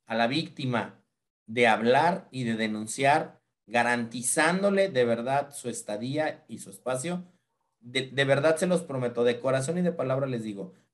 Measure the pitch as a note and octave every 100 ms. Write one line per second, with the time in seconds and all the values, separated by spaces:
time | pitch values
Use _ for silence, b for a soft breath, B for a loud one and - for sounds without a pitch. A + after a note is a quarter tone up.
0 | - A2+ A#2 D3+ - - C3 A#2 F#2+ -
1 | _ _ _ _ - A#2 A#2 G#2+ A#2 C3+
2 | E3 F#3 - C3 A#2 A2 A2 G#2+ A2 -
3 | C3+ D#3+ - - _ _ - A#2 A#2 A#2+
4 | A2+ - - D#3+ D#3 F#3 G3+ G3 F#3+ C3
5 | A#2+ A2+ B2 C#3+ C#3 - A#2+ A2 - G#2+
6 | B2 D3+ D3+ - - G2 F#2+ G2+ B2 C3
7 | E3 F3+ F3+ _ _ _ _ _ A#2+ C3
8 | C3 B2+ C3+ C3+ D#3 D#3+ F3+ F3 - C3
9 | B2 A#2 A#2+ A#2 C3 C3 C3 F3+ F3 E3+
10 | C3 C3 C#3 A#2+ G#2+ G2 F#2 B B